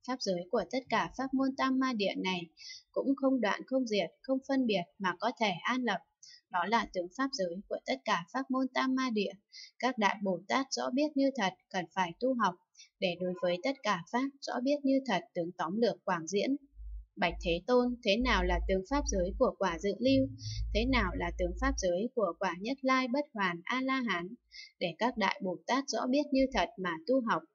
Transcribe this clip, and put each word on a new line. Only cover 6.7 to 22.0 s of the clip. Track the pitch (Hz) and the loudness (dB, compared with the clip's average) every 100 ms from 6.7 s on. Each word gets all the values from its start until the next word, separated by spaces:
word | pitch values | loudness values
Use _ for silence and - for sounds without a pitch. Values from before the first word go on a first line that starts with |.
| 226 - | 2 0
tướng | 185 175 - | -4 -6 -2
pháp | 269 | -2
giới | - 185 175 - | 0 -4 -4 -8
của | 220 - | -8 -4
tất | 269 - | -4 0
cả | 190 180 | -2 -2
pháp | 262 262 | -6 -2
môn | 262 262 | -2 0
Tam | - 262 262 | 0 0 0
Ma | 262 | 0
Địa. | 214 190 - _ - - _ | 0 -2 -4 _ -20 -20 _
Các | 240 247 | -2 2
đại | 196 202 | 0 0
Bồ | 202 175 180 | -2 -4 0
Tát | 240 269 | -2 0
rõ | - 247 | -4 -2
biết | 254 302 294 | 0 0 2
như | 269 262 | 2 2
thật, | 190 185 _ | -2 -2 _
cần | 196 165 - | -6 -4 -2
phải | 180 165 | -2 0
tu | 254 247 | -2 2
học, | 202 175 _ - - _ | 0 0 _ -20 -20 _
để | 190 170 | -4 -2
đối | 180 180 | -4 0
với | 180 175 | 0 0
tất | 180 269 | -2 -2
cả | 214 185 170 | -2 -2 -2
pháp | 240 277 - | -2 -2 -6
rõ | - 247 | -8 -2
biết | 254 285 | 0 0
như | 277 269 269 | 2 2 2
thật, | 202 - | -2 -2
tướng | - 170 - | -6 -6 -4
tóm | 160 208 | -4 2
lược | 233 - - | 0 0 -4
quảng | 175 160 | -4 0
diễn. | 202 226 285 - - - - - - | -2 0 -2 -6 -16 -12 -12 -14 -2
Bạch | 180 - 185 | -2 0 -2
Thế | 170 175 | -2 2
Tôn, | 247 247 240 214 | 2 4 0 2
thế | 208 | 2
nào | 254 202 | 4 2
là | 180 175 - | 4 2 2
tướng | 190 190 | 0 2
pháp | 285 285 | 0 0
giới | 196 180 - | 0 0 2
của | 233 - | 0 2
quả | 190 165 | -2 0
dự | 202 196 | -2 0
lưu? | 247 269 269 - - - - | 4 4 2 -4 -6 -4 0
Thế | 202 240 | 0 2
nào | 254 190 | 2 2
là | 175 175 - | 0 -4 -2
tướng | 180 180 | -2 0
pháp | 262 277 | -2 0
giới | 185 175 | 0 0